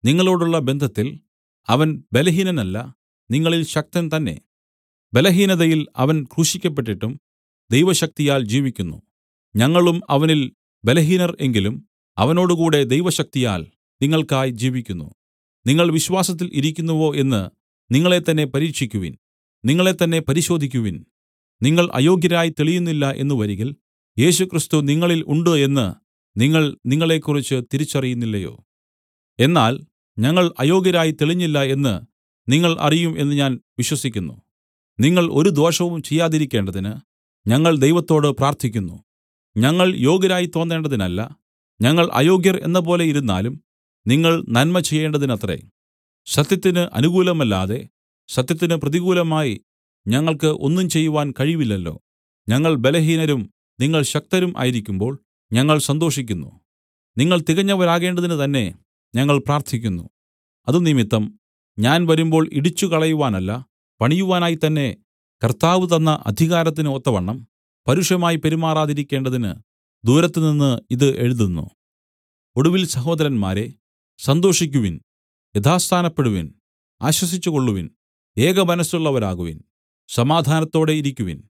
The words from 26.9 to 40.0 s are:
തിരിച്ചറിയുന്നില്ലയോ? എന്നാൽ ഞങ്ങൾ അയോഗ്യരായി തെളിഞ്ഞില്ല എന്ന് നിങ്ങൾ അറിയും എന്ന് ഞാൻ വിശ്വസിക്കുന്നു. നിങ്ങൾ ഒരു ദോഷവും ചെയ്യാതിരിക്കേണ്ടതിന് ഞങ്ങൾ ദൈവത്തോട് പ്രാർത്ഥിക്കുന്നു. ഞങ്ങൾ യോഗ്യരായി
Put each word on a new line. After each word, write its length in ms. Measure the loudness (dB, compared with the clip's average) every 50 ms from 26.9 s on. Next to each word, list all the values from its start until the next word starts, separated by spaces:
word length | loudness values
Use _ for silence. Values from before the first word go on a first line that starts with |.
| -2 0 0 0 0 -2 -2 -2 -4 -2 -2 -2 -4 -4 -4 _ -4
തിരിച്ചറിയുന്നില്ലയോ? 800 | -4 -4 -2 -4 -4 -4 -2 -4 -4 -4 -4 -4 -6 -6 -8 -12 -18 _ _ _ _ _ _ _ _ _ _ _ _ _ _ _ 2
എന്നാൽ 340 | 2 4 4 4 4 2 0 -2 -8 _ _ _ _ _ _
ഞങ്ങൾ 360 | 0 0 2 4 4 2 2 0 0
അയോഗ്യരായി 520 | 0 2 2 2 2 2 2 2 0 0
തെളിഞ്ഞില്ല 520 | 0 0 -2 -2 0 0 -2 0 0 0 0
എന്ന് 300 | 0 -2 0 0 -2 -2 -4 -8 _ _ _ _ _ _ _ _
നിങ്ങൾ 300 | 0 0 2 2 2 0 0
അറിയും 400 | 0 0 2 2 0 -2 -2 -2
എന്ന് 160 | -2 -2 0
ഞാൻ 240 | 0 0 -2 -2 -6 _ _ _
വിശ്വസിക്കുന്നു. 640 | -6 -4 -4 -4 -4 -4 -6 -6 -6 -8 -8 -12 -16 _ _ _ _ _ _ _ _ _ _ _ 0
നിങ്ങൾ 300 | 2 2 4 2 2 2
ഒരു 180 | 2 2 2 2
ദോഷവും 520 | 2 4 2 2 2 0 -2 -4 -4 -6
ചെയ്യാതിരിക്കേണ്ടതിന് 920 | -6 -4 -2 0 0 0 0 0 -2 0 -2 -4 -4 -4 -6 -6 -8 -8 -8 -10 -16 _ _ _ _ _ _ _ _
ഞങ്ങൾ 320 | 0 2 4 4 4 4
ദൈവത്തോട് 500 | 4 4 4 4 2 2 2 2 2 2
പ്രാർത്ഥിക്കുന്നു. 760 | 0 -2 0 -2 -2 -2 -2 -6 -4 -4 -4 -6 -6 -10 -16 _ _ _ _ _ _ _ _ _ _ _
ഞങ്ങൾ 400 | 0 2 2 4 4 2 2 2
യോഗ്യരായി 500 | 2